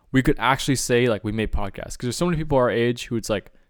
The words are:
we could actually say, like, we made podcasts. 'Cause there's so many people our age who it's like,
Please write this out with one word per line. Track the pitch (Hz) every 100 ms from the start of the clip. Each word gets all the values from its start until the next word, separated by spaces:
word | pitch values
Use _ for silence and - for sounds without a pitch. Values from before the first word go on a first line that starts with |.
| _
we | 131
could | 127 -
actually | 117 139 - 127
say, | - 120 123
like, | 104
we | 107
made | 110 104
podcasts. | - 101 - - -
'Cause |
there's | 123 -
so | 175
many | 160
people | 156 139
our | 123
age | 104 120 120 -
who | 117
it's | -
like, | 104 - - _